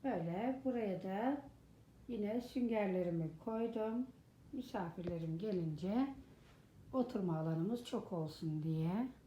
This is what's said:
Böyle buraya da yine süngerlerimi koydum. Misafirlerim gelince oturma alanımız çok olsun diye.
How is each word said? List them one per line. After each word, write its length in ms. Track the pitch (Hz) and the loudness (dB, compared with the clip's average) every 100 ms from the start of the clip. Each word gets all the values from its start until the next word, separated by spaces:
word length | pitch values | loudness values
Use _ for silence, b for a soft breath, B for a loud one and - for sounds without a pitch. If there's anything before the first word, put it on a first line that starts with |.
Böyle 580 | 277 202 170 180 247 269 262 | 2 0 0 0 0 0 0
buraya 380 | 240 214 175 | 0 0 0
da 380 | 190 196 247 285 - - - - - - - | -2 2 2 0 -4 -18 -20 -20 -20 -20 -8
yine 340 | 233 208 233 | -2 0 0
süngerlerimi 880 | 240 262 240 220 202 185 175 170 156 - - | 0 0 2 4 4 4 2 2 0 -2 -4
koydum. 640 | 220 226 226 220 233 254 - - - - | 0 0 0 0 0 -2 -6 -20 -20 -10
Misafirlerim 840 | 277 247 220 170 175 175 170 165 165 | -8 -4 -4 -4 -4 -4 -2 -2 -2
gelince 800 | 214 190 165 151 180 226 277 269 B B B B B - - | 0 0 0 -2 0 2 2 -2 B B B B B -20 -2
oturma 460 | 262 247 208 185 160 | 0 2 2 2 2
alanımız 460 | 160 160 170 240 240 | 2 2 2 0 -2
çok 280 | 233 - | -4 -2
olsun 500 | 175 156 - 160 156 | -2 -2 -2 -2 0
diye. 440 | 156 160 160 196 254 - | 0 2 2 2 0 -6